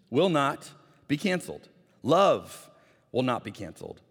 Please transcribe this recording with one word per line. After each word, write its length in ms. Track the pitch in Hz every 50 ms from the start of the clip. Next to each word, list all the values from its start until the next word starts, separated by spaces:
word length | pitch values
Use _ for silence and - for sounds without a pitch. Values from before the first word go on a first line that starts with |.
| _ _
will 200 | 117 135 180 -
not 400 | 160 147 139 139 156 - - - - - _ _ _ _ _
be 100 | - 143
canceled. 500 | 147 - 196 180 175 - - 73 - - - _ _ _ _ _ _ -
Love 640 | 120 156 185 202 175 131 98 87 87 - - - - _ _ _ _ _ _ _ _
will 120 | - 120 127
not 200 | 127 120 - -
be 80 | 107
canceled. 500 | - - 95 80 82 - 82 - - - _ _